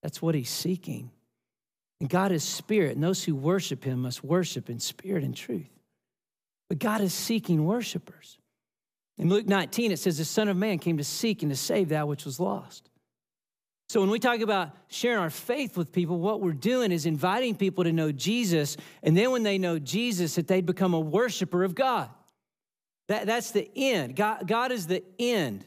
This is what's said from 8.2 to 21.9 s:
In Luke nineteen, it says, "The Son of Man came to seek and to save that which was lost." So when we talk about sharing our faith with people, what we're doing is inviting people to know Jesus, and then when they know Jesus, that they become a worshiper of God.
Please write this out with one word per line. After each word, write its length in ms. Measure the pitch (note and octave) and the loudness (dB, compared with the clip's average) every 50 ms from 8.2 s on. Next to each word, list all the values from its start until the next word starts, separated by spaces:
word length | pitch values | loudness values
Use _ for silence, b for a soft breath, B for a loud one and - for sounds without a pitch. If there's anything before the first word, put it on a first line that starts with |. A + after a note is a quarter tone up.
| - - - _ _ _ _ _ _ _ _ _ _ _ _ _ _ _ _ - | -20 -20 -20 _ _ _ _ _ _ _ _ _ _ _ _ _ _ _ _ 0
In 100 | - E3+ | 2 4
Luke 180 | F#3+ G#3 G#3 | 4 4 4
nineteen, 460 | F#3 G3 G3 E3 B2+ - - A#3+ A3 | 4 2 2 2 0 -2 0 0 0
it 80 | F#3 C#3+ | 0 0
says, 180 | - F#3+ E3 C#3+ | 0 0 0 0
"The 60 | D#3+ | -2
Son 240 | D3 - - G#3+ G#3 | -2 0 0 2 2
of 80 | G3 | 2
Man 220 | F3+ G3+ A3 G3 D3+ | 2 2 0 0 0
came 200 | - F3+ E3 D3 | 0 0 0 0
to 60 | D3 | -2
seek 380 | - - - - A3+ G3+ - | -4 -4 -2 0 0 0 0
and 100 | - D3+ | -2 -2
to 40 | C#3 | -2
save 340 | B2+ - - - G#3+ F#3+ D#3 | -2 -2 0 0 0 2 2
that 180 | D#3 D3+ D3+ D3 | 0 -2 0 -2
which 160 | D3 C#3+ - | -4 -6 -6
was 160 | C#3+ B2+ B2 | -10 -4 -2
lost." 500 | F3 G3 G3 - - - - - _ _ _ _ _ _ _ _ _ _ _ _ _ _ _ _ _ _ _ _ _ _ | -2 -2 -2 -4 -8 -14 -20 -20 _ _ _ _ _ _ _ _ _ _ _ _ _ _ _ _ _ _ _ _ _ _
So 120 | - A3+ | 2 2
when 100 | G3 G3 | 4 4
we 80 | G#3+ A#3 | 2 2
talk 220 | G3 B3+ A#3+ A3 | 2 2 2 2
about 340 | A3+ G#3 G#3+ G3 F3 D3 - - _ _ | 0 0 0 0 0 -4 -8 -20 _ _
sharing 300 | - - - B3 A#3+ G#3+ | -8 -2 0 0 2 2
our 120 | F3+ D#3+ | 0 -2
faith 460 | - - - - A#3+ - C#4 G#3 - | -4 -8 -6 -4 -2 -2 -2 -4 -4
with 160 | F3+ E3 - | -4 -6 -2
people, 260 | - F3+ F3 D#3 F3 F3 | 0 -2 0 0 -2 -2
what 220 | E3 G3+ A3 G#3+ | 0 -2 -2 0
we're 120 | G3+ F3 | -2 -2
doing 380 | D#3+ C#3 - A3 B3+ B3+ A#3+ G#3 | -2 0 0 0 2 2 2 2
is 160 | F3 E3 C#3 | 0 0 0
inviting 480 | E3+ D#3+ D3 D3 F#3 G3 A#3 C4 B3 G#3 | -2 -2 0 0 0 0 0 0 -2 0
people 300 | - G3 F#3+ - - F3+ | 0 0 0 2 2 0
to 80 | E3+ | 2
know 180 | E3 E3 D#3+ D#3 | 2 2 0 0
Jesus, 680 | D3 C3 A#2+ F3 A3 A#3+ A#3+ G3 E3+ D#3+ D3 C#3+ - B B B B B | -2 -2 -2 0 0 0 2 2 2 2 2 0 -4 B B B B B
and 140 | - D#3 D#3 | 2 4 6
then 140 | F3+ A3 B3+ | 6 6 4
when 140 | B3+ B3 A3 | 2 2 2
they 140 | G#3 G3 G3 | 2 2 2
know 200 | F#3 F3 E3+ D#3+ | 0 0 -2 -2
Jesus, 560 | C#3+ B2+ B2+ G#3 A#3+ B3 A3 F3 F3+ D#3 - | -4 -2 -2 0 0 0 0 0 -2 0 0
that 140 | - D#3+ - | -2 0 2
they 140 | F#3+ F#3 | 2 2
become 320 | F#3 D#3+ F3+ - G3 F#3 F3 | 2 0 0 2 2 2 2
a 60 | E3 | 2
worshiper 640 | D#3 D#3 D3+ G3+ B3 B3 F#3 - F#3+ - - F3+ | 0 2 2 2 2 2 0 -4 -4 -2 0 0
of 140 | F#3 F#3+ E3+ | 0 0 0
God. 340 | - C4 C4 | 0 2 2